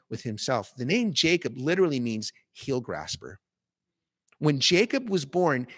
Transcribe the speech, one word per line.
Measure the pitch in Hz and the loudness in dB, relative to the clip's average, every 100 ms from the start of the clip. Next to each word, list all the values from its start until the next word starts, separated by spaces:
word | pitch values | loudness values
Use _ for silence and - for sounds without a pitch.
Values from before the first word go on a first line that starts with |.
| - | -14
with | 110 | -10
himself. | 120 104 - 123 98 - | -8 -6 -2 -2 -2 -6
The | |
name | 127 226 226 | -2 0 0
Jacob | 143 160 175 139 127 | 2 2 2 0 -4
literally | 139 180 175 135 | 0 2 2 2
means | 120 110 104 - _ | -2 -2 -6 -12 _
heel | - - 127 | -12 -4 -4
grasper. | 113 78 78 - 65 98 _ _ _ _ _ _ _ _ _ - | -4 -8 -8 -10 -12 -18 _ _ _ _ _ _ _ _ _ 0
When | 151 139 | 2 2
Jacob | - 185 233 - 240 | 4 4 4 0 0
was | 185 139 | -2 0
born, | 180 170 127 123 | 2 2 2 -4